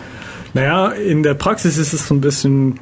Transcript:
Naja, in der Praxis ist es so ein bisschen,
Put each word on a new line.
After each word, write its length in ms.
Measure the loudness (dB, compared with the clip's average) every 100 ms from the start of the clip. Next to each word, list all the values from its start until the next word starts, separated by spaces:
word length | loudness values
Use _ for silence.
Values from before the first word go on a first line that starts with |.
| -12 -16 -16 -16 -6
Naja, 360 | -2 2 2 0
in 340 | 0 0 2
der 100 | 2
Praxis 440 | 0 0 0 0 0
ist 160 | 0
es 140 | -2 0
so 60 |
ein 60 | 2
bisschen, 580 | 2 2 2 4 2 -2